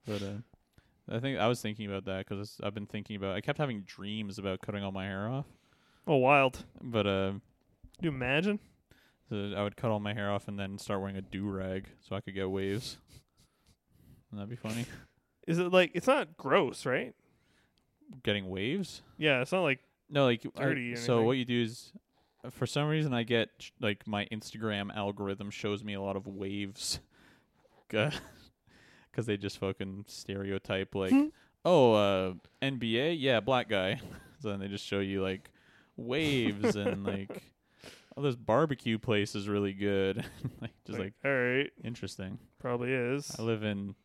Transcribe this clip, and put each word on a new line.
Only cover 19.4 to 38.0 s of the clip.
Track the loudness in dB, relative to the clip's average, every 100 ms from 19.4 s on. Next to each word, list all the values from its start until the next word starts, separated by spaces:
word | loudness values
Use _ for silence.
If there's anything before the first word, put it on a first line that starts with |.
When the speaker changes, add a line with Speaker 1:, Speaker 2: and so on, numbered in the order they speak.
Speaker 2:
it's | 2
not, | 2
like, | 2 0 _ _ _
Speaker 1:
No, | 4 4
like, | 4 -2 -2
I, |
Speaker 2:
dirty | 0 0 -2
or | -4
Speaker 1:
so | 4
Speaker 2:
anything. | 6 6
Speaker 1:
what | 4
you | 2
do | 2
is, | 2 -2 -18 -20 _ _ _ _
uh, | -16
for | -4 -2
some | 0 2
reason | 2 2
I | 0
get, | 4 4 2 _
sh-, | -20 _
like, | -2 -2 -2
my | -2 -2
Instagram | -6 -8 -6 -2 -2 -2
algorithm | -2 -4 -2 -4 -4 -6
shows | -4 -2 -2
me | -4
a | -4
lot | -2 -4
of | -6
waves. | -8 -6 -4 -6 -6 -6 -6
<laughs> | -8 _ -20 _ _ _ _ _ _
Uh, | 0 0 -2 -12 -20 -20 _ _ -20 -20 -20 _
'cause | -6 -2
they | -2
just | -2 -4
fucking | -4 -4 -6 -8 -12
stereotype, | -14 -8 -6 -4 -4 -2 -2 -2 -2
like, | 4
Speaker 2:
Hmm. | 4 4 -2 _ _
Speaker 1:
"Oh, | 4 8 8
uh, | 8 6 4 2 -4 -14 _
N | -4 -2
B | 0 2
A? | 0
Yeah, | 0 2 2
black | 4 2 2
guy." | 0 2 -2
<laughs> | -6 -16 -18 -10
So | -6
then | -4
they | -4
just | -6
show | -2 0
you, | 0 0
like, | 0 -2 -8 _ _ -20 _ -12
waves | -4 0 2 2 2 2 0
and, | 2 0 -2
Speaker 2:
<laughs> | -4
Speaker 1:
like, | -6 -6 -12 -14 _ _ _ -20 -20